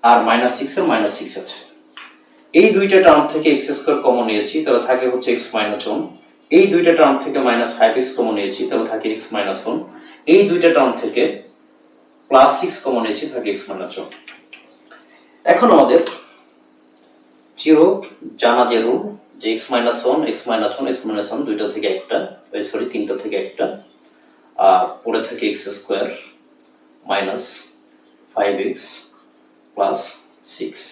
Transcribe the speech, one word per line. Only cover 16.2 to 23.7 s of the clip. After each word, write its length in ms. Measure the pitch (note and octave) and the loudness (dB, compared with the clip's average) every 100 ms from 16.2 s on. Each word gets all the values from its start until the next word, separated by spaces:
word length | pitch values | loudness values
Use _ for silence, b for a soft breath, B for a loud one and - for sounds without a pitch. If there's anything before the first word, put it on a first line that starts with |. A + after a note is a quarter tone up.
| - - _ _ _ _ _ _ _ _ _ _ _ - | -18 -20 _ _ _ _ _ _ _ _ _ _ _ -6
জিরো 240 | D#3 D#3 F3+ - - - - - | 4 6 6 2 -8 -18 -18 -2
জানা 220 | A#2+ A#2+ A#2+ | 2 4 2
যে 60 | A#2 A2+ | 2 0
রুল, 160 | C3 G#3 - _ - | -2 -4 -12 _ -10
যে 60 | A2 | -6
এক্স 120 | A2+ - | -6 -2
মাইনাস 260 | B2 A#2+ A#2 B2 | -2 0 -2 0
ওয়ান, 140 | D3+ C#3 | 0 -2
এক্স 120 | - - | -6 -4
মাইনাস 240 | A2 A#2+ - | -2 -2 -4
ওয়ান, 100 | C3+ | -6
এক্স 120 | B2+ A2+ | -6 -6
মাইনাস 200 | G#2 G2+ | -6 -6
ওয়ান 120 | B2+ B2+ | -6 -6
দুইটা 180 | G#2 G#2 | -4 -4
থেকে 140 | G#2+ - - | -4 -4 -4
একটা, 200 | - - - - _ - | -4 -4 -4 -14 _ -10
এই 60 | - | -8
সরি, 160 | - - | -6 -6
তিনটা 220 | - - - | -6 -6 -6
থেকে 140 | A2 G2 - | -6 -6 -8
একটা, 200 | - - | -6 -8